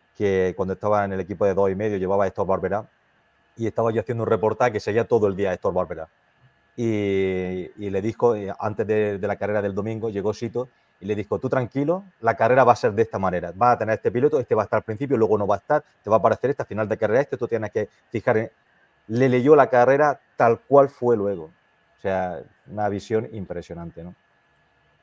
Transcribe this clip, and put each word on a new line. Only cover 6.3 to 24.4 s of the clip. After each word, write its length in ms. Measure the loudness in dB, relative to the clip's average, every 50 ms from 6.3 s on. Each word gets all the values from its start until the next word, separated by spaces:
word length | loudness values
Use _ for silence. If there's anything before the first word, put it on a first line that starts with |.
| _ _ _ _ _ _ _ _ -8
Y, 920 | -6 -4 -2 -2 -2 0 0 0 0 0 0 -2 -2 -4 -4 -6 -8 -10 -10 -12
y 140 | -10 -8 -6
le 100 | -4 -4
dijo, 340 | -4 -4 -4 0 2 2 2
eh, 180 | 0 -4 -8 -8 -6
antes 280 | -6 -6 -4 -4 -2
de, 320 | -2 0 0 0 -2 -2 -4
de 100 | -4 -4
la 80 | -4
carrera 240 | -4 -4 -4 -2 -2
del 140 | -2 -2 -4
domingo, 360 | -4 -6 -6 -6 -6 -6 -6
llegó 220 | -6 -4 -4 -4 -4
Sito 360 | -4 -6 -6 -6 -6 -8 -8 _ _ _ _ _ _
y 60 | -6
le 80 | -6 -4
dijo, 240 | -4 -4 -4 -4 -4
"Tú 100 | -2 -2
tranquilo, 560 | -2 -2 -4 -4 -4 -4 -2 -2 -2 -4 -4 -14 _ _
la 160 | -2 0 0
carrera 280 | 2 4 4 6 6 6
va 80 | 6 6
a 40 |
ser 160 | 4 2 -2 2
de 100 | 2 0
esta 160 | 0 0 -2
manera. 340 | -2 0 -2 -2 -4 -6 -2
Va 200 | 2 2 4 4
a 60 | 2
tener 180 | 2 -2 -2
este 140 | 0 -2 -2
piloto, 300 | 0 2 0 2 2 0
este 140 | 0 0 0
va 80 | 0 0
a 20 |
estar 140 | 0 -2 -2
al 60 | -2
principio, 320 | -4 -8 -6 -4 -2 2
luego 200 | 2 4 4 2
no 100 | 2 2
va 100 | 0 -2
a 20 | -2
estar, 260 | _ -2 -2 -2 -2 _ _ _ -2
te 80 | 0
va 60 | 2
a 20 | 4
aparecer 320 | 4 2 2 2 0 -2
esta 140 | -2 -2 -6
final 240 | -8 -4 -4 -2 -2
de 80 | -2
carrera, 240 | -2 0 2 2 2
este, 160 | 0 0 -4
tú 100 | -6 -4
tienes 240 | -4 -4 -4 -4 -4
que 180 | -4 -4 -6 -6 _ _ _ _
fijar 280 | -8 -4 0 0 0 0
en". 120 | 0 -4 _ _ _ _ _ _ _ _ _ _ _ -6
Le 200 | -2 0 2 2
leyó 260 | 2 2 6 6 6
la 140 | 6 6 4
carrera 500 | 6 4 6 6 4 4 4 2 0 -2 _ _ _
tal 240 | 2 2 2 2 2
cual 280 | _ 4 6 6 6 6
fue 280 | 2 -2 0 2 2
luego. 340 | 2 2 -2 -4 -6 -8 -14 _ _ _ _ _ _ _ _ _ _
O 20 |
sea, 400 | -6 -4 -2 -2 -2 -4 -6 -10 -14 -18 _ _ _ -14
una 200 | -8 -4 -4 -4
visión 400 | -4 -4 -6 -2 -2 -2 -2 -4 -10
impresionante, 680 | -12 -10 -10 -10 -12 -10 -12 -14 -14 -14 -14 -14 -16 -16
¿no? 120 | -16 -18 _ _ _ _ _